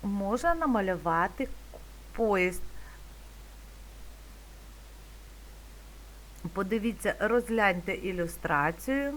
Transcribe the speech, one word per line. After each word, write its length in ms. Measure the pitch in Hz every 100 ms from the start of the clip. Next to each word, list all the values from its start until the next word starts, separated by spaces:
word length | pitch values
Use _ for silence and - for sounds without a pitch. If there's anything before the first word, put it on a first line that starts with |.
можна 520 | 202 202 196 240 339 330
намалювати 920 | 320 226 190 180 170 165 185 - 269 - - - - - -
поїзд. 500 | - 226 196 180 180 - - - - - - - - - - - - - - - - - - - - - - - - - - - - - - - - - - - - - - 170
Подивіться, 640 | 190 196 220 214 214 208 -
розгляньте 760 | 214 240 240 226 202 180 175
ілюстрацію 1200 | 185 190 180 170 170 - 151 147 170 - 269 285